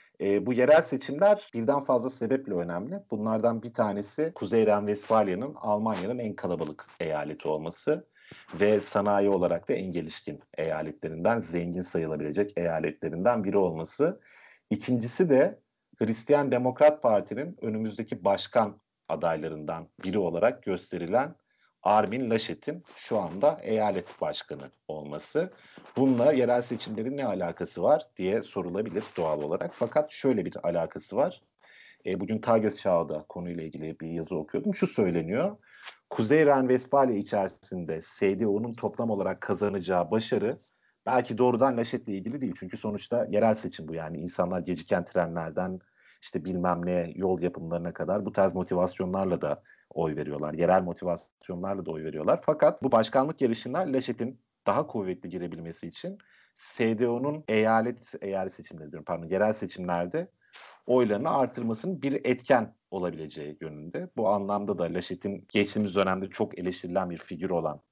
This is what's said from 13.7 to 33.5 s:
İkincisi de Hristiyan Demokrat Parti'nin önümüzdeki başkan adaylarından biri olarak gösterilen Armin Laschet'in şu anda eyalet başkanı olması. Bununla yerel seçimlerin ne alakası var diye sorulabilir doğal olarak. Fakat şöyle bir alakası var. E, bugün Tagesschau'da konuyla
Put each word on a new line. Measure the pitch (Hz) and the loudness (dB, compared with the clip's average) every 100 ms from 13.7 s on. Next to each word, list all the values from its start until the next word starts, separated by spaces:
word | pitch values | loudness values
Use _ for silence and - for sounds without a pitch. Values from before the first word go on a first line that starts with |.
| 80 82 - 156 202 _ - - _ - | 0 -6 0 0 0 _ -20 -20 _ -6
İkincisi | 104 - 123 117 - 185 | -4 0 0 0 0 4
de | 131 170 - _ _ _ - | 6 6 2 _ _ _ -4
Hristiyan | 110 110 - 143 143 | -2 -2 2 4 4
Demokrat | 123 127 127 151 151 | 2 2 6 6 6
Parti'nin | 123 104 95 107 156 - | 4 4 2 -6 -8 -6
önümüzdeki | 113 110 110 104 113 87 | -4 -2 -4 -4 -6 -2
başkan | 90 98 - 123 107 - _ _ - | 2 2 2 2 2 -2 _ _ -6
adaylarından | 80 85 80 80 78 76 82 82 - | -2 0 0 -4 -8 -8 -8 -10 -10
biri | 92 101 | -4 0
olarak | 87 85 110 135 | 0 4 2 2
gösterilen | - 90 - 90 82 113 147 - _ _ _ _ | -4 -4 -4 -8 -2 0 0 -6 _ _ _ _
Armin | - 104 104 120 123 | 2 4 4 0 0
Laschet'in | 113 - 85 - 170 - - | 0 0 -8 -6 -8 -10 -16
şu | - 110 | -4 -2
anda | 87 90 143 156 | -2 2 2 2
eyalet | - 110 107 95 - - | 0 2 2 0 -4 -6
başkanı | 78 76 - 73 67 _ - | -6 -6 -8 -12 -14 _ -12
olması. | 78 73 76 - 147 185 - - - - - | -10 -8 -10 -4 -2 -4 -6 -20 -20 -10 2
Bununla | 135 123 131 | 4 6 6
yerel | 135 120 123 | 6 4 4
seçimlerin | 120 117 - 107 113 139 | 0 -6 -6 -6 -4 -4
ne | 127 | -2
alakası | 95 85 - 85 - | -2 -4 -4 -8 0
var | 95 - - - | 4 4 2 -4
diye | 92 110 | 0 0
sorulabilir | - 101 87 92 110 87 - - | -2 -6 -4 -4 -4 -4 -6 -4
doğal | 80 76 | -2 0
olarak. | 73 87 85 | -2 -2 -4
Fakat | - 117 151 151 | -4 0 0 0
şöyle | - 139 113 | 0 2 2
bir | 90 - 87 | 0 -4 -2
alakası | 87 80 - - 101 | 0 -2 -6 -6 -2
var. | 165 - _ _ _ - - - - | -2 -2 _ _ _ -20 -20 -12 -6
E, | 92 | -4
bugün | 98 110 | -2 -4
Tagesschau'da | 120 113 107 - 98 85 80 76 - | 2 4 4 0 2 2 2 -4 -8
konuyla | 90 87 | -10 -8